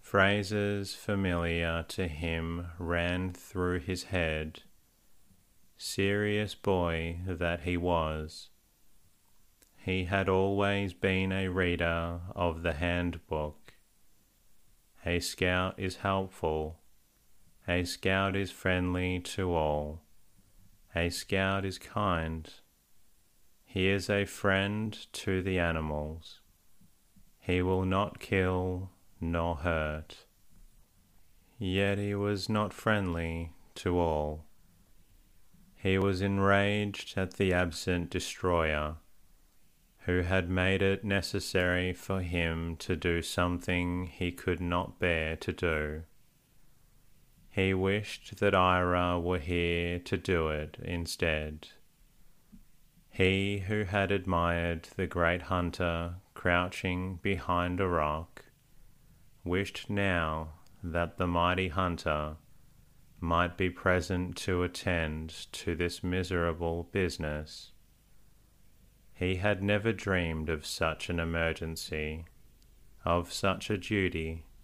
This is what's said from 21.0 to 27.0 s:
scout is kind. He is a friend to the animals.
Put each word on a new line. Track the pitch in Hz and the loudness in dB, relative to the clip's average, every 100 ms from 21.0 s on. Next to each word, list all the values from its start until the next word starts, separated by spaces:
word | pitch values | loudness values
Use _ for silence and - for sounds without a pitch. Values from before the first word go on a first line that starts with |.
| 85 | 0
scout | - - 95 95 98 | -2 -2 0 2 0
is | 98 90 | -2 -6
kind. | - - 104 87 80 80 78 - - _ _ - - - _ _ - - | -8 -2 0 0 0 -4 -8 -18 -20 _ _ -20 -20 -20 _ _ -20 -20
He | _ 101 95 | _ 0 2
is | 98 92 | 2 2
a | 101 | 0
friend | 98 - 101 95 98 107 110 107 - | 0 0 2 4 2 0 -4 -6 -12
to | - - 95 | -8 -2 0
the | 92 92 | 2 2
animals. | 85 80 78 76 76 82 - - _ _ _ - - _ | 2 2 0 -2 -4 -8 -14 -20 _ _ _ -20 -20 _